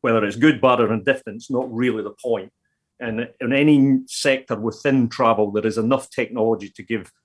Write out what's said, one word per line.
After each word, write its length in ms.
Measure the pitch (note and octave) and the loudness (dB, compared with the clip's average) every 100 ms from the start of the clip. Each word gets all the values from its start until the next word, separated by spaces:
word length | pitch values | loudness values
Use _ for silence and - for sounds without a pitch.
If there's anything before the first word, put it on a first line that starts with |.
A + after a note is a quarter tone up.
Whether 200 | B2+ A2+ G#2 | 2 2 0
it's 100 | A2 | 2
good, 240 | D3+ A#2 | 2 4
bad, 200 | B2+ A#2+ | 2 4
or 120 | A2 | 2
indifferent, 440 | A2+ G2+ C3 - G#2 | 0 0 -2 -4 -16
it's 140 | - | -6
not 220 | B2+ C3 | -6 -4
really 300 | A2+ B2 A2 | -2 -2 -2
the 120 | G2+ - | -8 -10
point. 300 | B2+ A2 F#2+ _ _ _ _ _ | -4 -4 -6 _ _ _ _ _
And 300 | A#2+ A2+ A#2 _ | -8 -8 -10 _
in 140 | A#2+ | -2
any 460 | C#3 D3+ D3 C3+ C3 C3 | 2 4 6 4 2 -2
sector 480 | - C#3+ C3 - | -4 -2 -2 -4
within 540 | A2+ A2 - C#3+ C3+ A#2 | -6 -6 -4 0 0 0
travel, 420 | - A#2 G#2 G#2 | 2 2 2 0
there 160 | G#2+ A2 | 0 -2
is 120 | A2 | -2
enough 320 | A2+ C3 - | 0 -2 -2
technology 580 | - A#2 A#2 A2 A2 G2 | -8 -6 -2 -2 -2 -6
to 140 | - | -16
give 280 | F2+ A2+ F2+ _ | -8 -8 -8 _